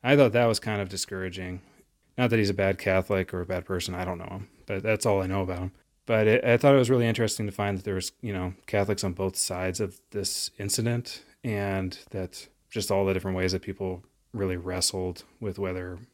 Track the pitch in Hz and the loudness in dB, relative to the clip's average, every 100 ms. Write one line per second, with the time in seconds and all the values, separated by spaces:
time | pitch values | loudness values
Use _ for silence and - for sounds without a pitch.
0 | 123 143 127 117 120 107 113 104 95 95 | 6 6 8 6 4 2 -2 -4 -4 -6
1 | - 95 92 92 92 92 _ _ _ _ | -6 -6 -6 -6 -8 -10 _ _ _ _
2 | _ - 123 113 101 98 95 95 98 95 | _ 0 2 4 2 2 0 2 2 2
3 | 92 98 92 92 90 92 - 90 90 90 | 2 0 0 -4 -4 -6 -4 -4 -4 -6
4 | 90 87 - 98 98 _ - 98 107 107 | -6 -6 -8 -12 -14 _ -8 -4 0 2
5 | 117 98 92 98 92 87 95 _ _ _ | 2 2 2 -2 -2 -4 -6 _ _ _
6 | - 110 107 113 120 117 143 139 120 127 | 0 4 6 4 4 6 8 6 6 4
7 | 117 113 110 - 104 98 101 98 104 95 | 4 2 -2 -2 -6 -2 -2 -2 -4 -4
8 | - _ 113 95 90 92 - 104 101 98 | -6 _ -8 -4 -6 -8 -2 0 2 0
9 | 98 90 95 - - 90 92 87 - - | -2 -2 -4 -2 -4 -2 -4 -2 -6 -6
10 | _ 104 95 - - - 98 - 113 120 | _ -6 -4 -4 -6 -6 -4 0 0 -2
11 | 120 - - _ 123 101 101 95 92 - | -4 -16 -20 _ -4 -2 -2 -2 -4 -8
12 | - 98 90 - - _ _ 110 98 98 | -10 -8 -8 -10 -20 _ _ -6 0 2
13 | 95 95 95 92 92 92 - 95 95 90 | 2 0 -2 0 0 0 -4 -6 -6 -6
14 | - _ _ 107 98 90 90 90 - 98 | -12 _ _ -4 -4 -4 -4 -2 -2 -2
15 | 90 87 - _ 107 95 95 90 90 90 | -6 -8 -16 _ -8 -6 -6 -6 -8 -12
16 | 117 | -16